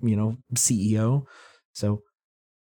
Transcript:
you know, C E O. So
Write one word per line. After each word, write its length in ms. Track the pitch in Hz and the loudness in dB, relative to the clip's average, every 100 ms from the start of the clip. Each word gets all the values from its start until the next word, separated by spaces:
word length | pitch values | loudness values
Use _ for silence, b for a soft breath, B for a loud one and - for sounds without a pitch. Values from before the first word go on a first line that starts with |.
you 140 | 117 104 | 0 0
know, 200 | 110 120 - 123 | 0 -4 -6 -2
C 360 | - 117 107 | 0 0 0
E 60 | 110 | 2
O. 260 | 110 143 135 b b b b | 2 0 -2 b b b b
So 280 | - 104 107 - _ _ _ _ _ | -6 -2 -2 -6 _ _ _ _ _